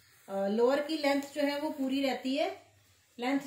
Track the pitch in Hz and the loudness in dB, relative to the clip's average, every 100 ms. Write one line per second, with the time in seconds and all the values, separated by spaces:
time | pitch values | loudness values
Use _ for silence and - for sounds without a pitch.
0 | _ - - 196 196 220 240 285 294 311 | _ -20 -8 -2 0 4 4 4 0 0
1 | 285 285 269 302 285 285 302 277 262 269 | 2 0 0 -2 0 0 -4 -2 -2 0
2 | 269 247 262 277 349 381 - _ _ _ | 0 0 -2 0 -2 -4 -14 _ _ _
3 | _ - 247 277 | _ -6 -2 0